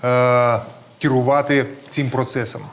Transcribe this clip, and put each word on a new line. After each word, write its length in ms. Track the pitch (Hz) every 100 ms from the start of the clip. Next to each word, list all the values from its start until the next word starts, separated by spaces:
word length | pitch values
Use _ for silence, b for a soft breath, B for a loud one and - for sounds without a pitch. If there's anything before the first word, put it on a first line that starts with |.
е, 560 | 123 123 123 123 120 113 110 - - -
керувати 640 | 147 127 123 143 143 143 135 - -
цим 200 | - 135
процесом. 520 | 131 127 135 110 - -